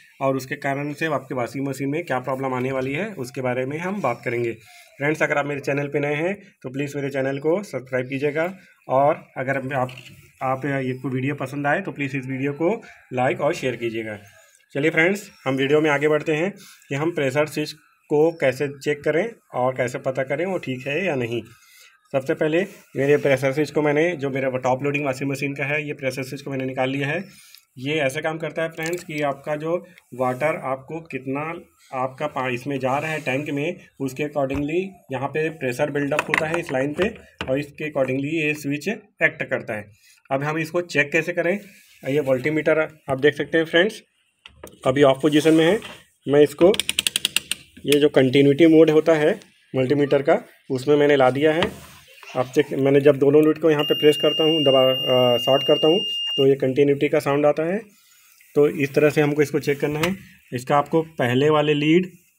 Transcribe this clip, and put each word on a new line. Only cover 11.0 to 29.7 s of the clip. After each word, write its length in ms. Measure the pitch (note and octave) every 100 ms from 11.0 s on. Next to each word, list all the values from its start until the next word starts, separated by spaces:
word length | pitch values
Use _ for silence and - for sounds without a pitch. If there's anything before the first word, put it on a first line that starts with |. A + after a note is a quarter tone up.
| C#3+
वीडियो 280 | B2+ C3+
पसंद 320 | C#3+ C3+ C#3+ C#3+
आए 140 | E3+
तो 120 | F3+
please 240 | C#3 C#3 C3+
इस 100 | B2+
video 260 | C3 C#3
को 220 | C#3+ E3 A3+ - - _
like 280 | B2+ C3 F3+
और 140 | D3
share 220 | - C3+ A2+
कीजिएगा। 420 | A#2 A2+ A2 G2+ - - _ _ _
चलिए 160 | C#3 D#3
friends, 300 | D#3+ E3+ G3+ - -
हम 100 | C3
video 260 | C3+ C3+ D3+
में 80 | D#3
आगे 180 | C#3+ D3+
बढ़ते 240 | D3+ D3+
हैं 180 | D3+ F#3 - - - -
कि 60 |
हम 160 | C#3 D#3+
pressure 360 | E3+ C3+ C#3+ D3+
स्विच 240 | D3+ D3+ - _ _ -
को 200 | D3 D#3+
कैसे 340 | E3 C#3 B2+ C#3+ C#3+
check 240 | D3 D3
करें 240 | D3+ D3+ A3+ - _
और 200 | B2+ B2+ C3
कैसे 220 | B2+ C3+
पता 240 | C3+ C3
करें 220 | C3+ C#3+ F#3
वो 100 | F3+
ठीक 280 | - B2+ C#3
है 100 | D3 F#3+
या 80 |
नहीं। 260 | C3+ A#2 A#2 G#2+ - _ - - _ _
सबसे 220 | C#3 C3
पहले 260 | D#3 D#3 E3 G3+ - _ C3
मेरे 200 | C#3 C#3+
pressure 360 | C#3 C3 C3+
स्विच 180 | C3+ D3
को 120 | D#3
मैंने, 220 | D3+ C#3+ F3 D#3+
जो 140 | C#3
मेरा 200 | C3 C3 B2+
top 240 | B2+ C3
loading 220 | C#3+ C#3+
washing 260 | C#3+ B2+ C#3
machine 240 | C3+ C#3+
का 100 | C#3
है, 180 | C#3 D3+ D3
ये 60 |
pressure 300 | C#3+ C3 B2+
स्विच 200 | B2+ C#3
को 80 | D3
मैंने 140 | C3+
निकाल 260 | C3 C3 C3
लिया 180 | C#3 C#3+
है। 140 | E3+ G3 - - - _ B2+
ये 160 | C3+ D#3
ऐसे 200 | C3+ D3+
काम 180 | D#3 D#3+
करता 240 | D#3 E3
है 60 | D#3+
friends 360 | D#3+ D#3+ F3
कि 160 | - D3+
आपका 320 | C#3+ C#3 D#3 D3+
जो 200 | D#3+